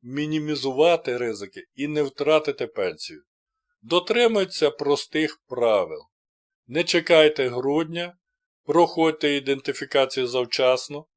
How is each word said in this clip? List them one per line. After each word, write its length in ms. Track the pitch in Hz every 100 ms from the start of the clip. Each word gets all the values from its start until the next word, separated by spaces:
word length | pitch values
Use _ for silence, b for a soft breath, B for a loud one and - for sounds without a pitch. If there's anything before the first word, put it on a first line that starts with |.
мінімізувати 1120 | 120 139 151 156 151 147 135 131 165 165 135 123
ризики 480 | 120 104 98 - -
і 140 | - 147
не 140 | 151
втратити 640 | 143 - 147 156 151 139 120
пенсію? 560 | - 95 80 - 78 _ _ _ _ _ _
Дотримуйтеся 880 | - 175 175 233 240 220 185 - 147
простих 680 | - 143 143 - 156 156 - _
правил. 520 | 123 117 107 85 78 _ _ _ _ _ _ _
Не 180 | 139
чекайте 640 | 165 175 165 165 151 151 127
грудня, 680 | 123 135 147 160 165 175 _ _ _ _ _
проходьте 680 | - 160 165 - 160 156 151
ідентифікацію 920 | 143 131 135 139 135 139 143 131 - 127
завчасно 800 | 127 120 - 127 127 - 143 160